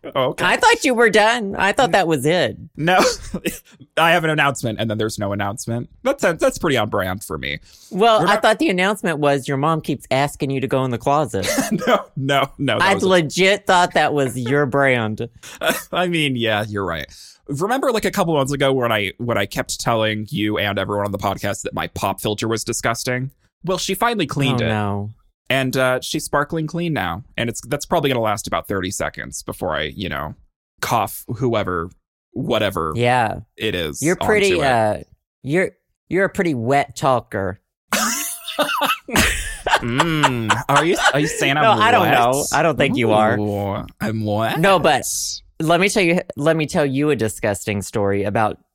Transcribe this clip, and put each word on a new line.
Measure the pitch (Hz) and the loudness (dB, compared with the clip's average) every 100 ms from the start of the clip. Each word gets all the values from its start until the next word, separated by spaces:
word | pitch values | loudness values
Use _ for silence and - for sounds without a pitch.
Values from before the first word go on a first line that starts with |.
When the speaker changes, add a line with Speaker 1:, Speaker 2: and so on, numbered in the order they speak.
| - 139 | -6 -2
Speaker 1:
Okay. | 127 170 180 | -2 0 0
Speaker 2:
I | 233 | 4
thought | 480 466 294 | 4 4 2
you | |
were | 233 233 | 4 6
done. | 214 214 240 196 - | 6 4 2 -4 -2
I | 196 | 0
thought | 202 247 | 2 4
that | 196 170 | 4 2
was | 156 139 | 2 2
it. | 175 123 - - - | 2 0 -4 -14 -4
Speaker 1:
No, | 160 185 494 466 - 175 170 | 2 4 4 0 -8 -6 -6
<laughs> | - _ _ - - | -8 _ _ -6 2
I | 165 | 4
have | 170 | 4
an | 160 | 2
announcement, | 151 143 131 117 - | 2 2 0 -4 -2
and | 113 | -2
then | 107 | 0
there's | 107 104 | -2 -2
no | 101 | -4
announcement. | 101 101 104 - 117 - - | -2 -4 -4 -6 -6 -6 -6
That's, | 247 - | -4 0
that's | - 165 262 - | 0 2 -2 0
pretty | 170 127 | 0 2
on | 104 | 2
brand | 104 92 95 | 0 -2 -6
for | - 78 | -8 -8
me. | 64 73 - - - | -6 -8 -12 -20 -10
Speaker 2:
Well, | 185 226 220 | 2 4 4
I | |
Speaker 1:
Remember | 175 208 | 2 2
Speaker 2:
thought | 233 220 | 2 2
the | 311 | 0
announcement | 180 185 208 190 147 | 2 0 0 -2 0
was | 143 143 127 | 2 2 -2
your | 135 | -2
mom | 147 160 | 0 0
keeps | - 139 - | -2 -6 -2
asking | 131 143 - 139 | 0 0 -2 -4
you | 135 | -4
to | 120 | -2
go | 135 131 | 0 0
in | |
the | 117 | -2
closet. | - 143 131 98 95 - | 0 0 0 -4 -2 -2
Speaker 1:
<laughs> | - 202 - | -2 -2 0
No, | 208 - - | 0 0 -8
no, | 135 139 135 - | 0 0 0 -2
no, | 139 110 | -2 2
that | 185 | 2
Speaker 2:
I | |
Speaker 1:
was | 196 | 2
a | 190 | 4
Speaker 2:
legit | 185 151 151 190 202 - | 2 2 2 2 2 4
thought | 185 175 175 | 4 4 2
that | 151 | 2
was | 147 131 123 | 2 -2 -2
your | 117 143 143 | 0 0 2
brand. | 139 135 123 110 107 117 - - - | 2 4 2 0 -4 -10 -12 -20 -4
Speaker 1:
<laughs> | 160 165 - | -2 -2 -4
I | 170 180 | -2 0
mean, | 170 147 127 | 0 0 0
yeah, | 113 107 107 | 0 0 -2
you're | 101 95 | -4 -4
right. | 82 69 - - _ - | -6 -8 -16 -20 _ -10
Remember, | 139 196 254 269 | -4 -2 0 0
like, | 220 190 | 0 0
a | |
couple | 208 170 156 | 0 0 2
months | 135 | 0
ago | 143 139 | 2 2
when | 135 117 | 2 2
I, | 107 98 - | 0 0 -6
when | 120 107 | -2 -2
I | 101 | -2
kept | - - - | -4 -6 -4
telling | - 117 110 107 107 | -2 0 0 -2 -6
you | - 104 104 | -4 -2 -2
and | 101 98 | -2 -2
everyone | 95 104 101 | -2 -4 -4
on | |
the | 95 | -2
podcast | 101 98 101 98 | -4 -2 -4 -6
that | - | -6
my | 95 82 | -6 -8
pop | - 101 95 | -4 -4 -2
filter | 110 104 113 | -4 -2 -2
was | 113 | -4
disgusting? | - 117 120 117 - 123 131 _ _ _ 165 | -4 -4 -2 -4 -4 -4 -6 _ _ _ -4
Well, | 190 | -4
she | - | -2
finally | 196 233 226 151 | 0 0 0 -2
cleaned | 147 135 135 | 0 0 0
Speaker 2:
Oh, | - | 0
Speaker 1:
it. | |
Speaker 2:
no. | 107 104 101 104 - _ _ _ | -2 -2 -4 -6 -12 _ _ _
Speaker 1:
And, | 131 131 135 | 0 0 0
uh, | 131 127 | 0 0
she's | - 156 | -4 -6
sparkling | - 147 143 165 156 | -2 -2 -2 -4 -4
clean | 180 170 | -4 -4
now. | 135 90 87 - - | -2 -4 -6 -8 -6
And | 117 | -4
it's, | 113 117 | -6 -6
that's | 143 - | -6 -2
probably | 175 143 | 0 2
gonna | 123 | 0
last | 110 104 - | 0 -2 -4
about | 85 - | -6 -2
thirty | 101 90 | -4 -4
seconds | - 76 - 60 - | -4 -6 -6 -12 -12
before | - - 87 76 | -12 -6 -4 -4
I, | 76 | -4
you | - 87 | -6 -8
know, | 71 78 - _ _ _ _ | -6 -8 -12 _ _ _ _
cough | - 120 95 - - | -2 -2 -2 -8 -10
whoever, | 117 127 113 92 90 87 _ _ _ _ | -4 0 0 -2 -4 -6 _ _ _ _
whatever | - 131 110 104 92 80 113 | -8 -2 0 0 -2 -4 0
Speaker 2:
Yeah. | 120 127 113 - - - | 2 2 0 -4 -12 -8
Speaker 1:
it | 107 90 | -4 -4
is | 78 71 | -4 -2
Speaker 2:
You're | 147 180 | -2 0
pretty, | - 214 196 | 2 2 2
Speaker 1:
onto | 175 | 2
it. | 139 | 2
Speaker 2:
uh, | 120 107 104 - _ _ _ | 2 2 -2 -8 _ _ _
you're, | 127 165 185 _ _ _ _ | -2 0 -2 _ _ _ _
you're | 165 190 | -2 0
a | |
pretty | - 175 | 0 -2
wet | 127 113 139 - - | 0 2 0 0 -2
talker. | 147 123 - 107 95 101 _ _ _ | 0 0 -2 -4 -4 -6 _ _ _
<laughs> | - - 262 - - - - - - - - - 240 - - - - - - | -4 -2 -4 -8 -10 -10 -4 -2 0 -2 -2 0 2 2 0 -6 -8 -2 0
Speaker 1:
Mm. | 120 123 165 156 139 123 110 110 - | 0 0 0 2 0 0 -2 -2 2
Are | 143 160 | 2 2
you, | - - | 2 2
are | 143 | 2
you | 151 | -2
saying | - 139 - | 0 0 4
I'm | |
Speaker 2:
No, | 226 | 4
I | 208 220 | 4 4
don't | 240 | 4
Speaker 1:
wet? | 180 | 4
Speaker 2:
know. | 127 120 135 - | 4 4 2 2
I | 131 | 2
don't | 165 120 | 2 2
think | 143 - | 0 2
you | 113 | 4
are. | 107 107 117 | 4 4 2
Speaker 1:
Ooh, | 104 101 101 101 - - | 0 -2 -2 -4 -8 -6
I'm | 110 110 107 | -4 -2 -2
wet. | 104 113 135 | 0 0 2
Speaker 2:
No, | 190 185 | 4 4
but | 156 135 - - - - _ _ | 4 2 -2 -6 -8 -10 _ _
let | 160 170 | 2 2
me | 196 | 2
tell | 220 | 2
you, | 175 175 - - | 2 2 -2 -2
let | 147 160 | 0 2
me | 147 | 0
tell | 185 143 | 0 0
you | 135 151 | 2 0
a | 131 | 2
disgusting | 110 - 110 101 - 101 | -2 -2 -2 -2 -4 -4
story | 95 113 101 101 | -4 -2 0 0
about | 98 98 107 - _ | 0 0 -2 -4 _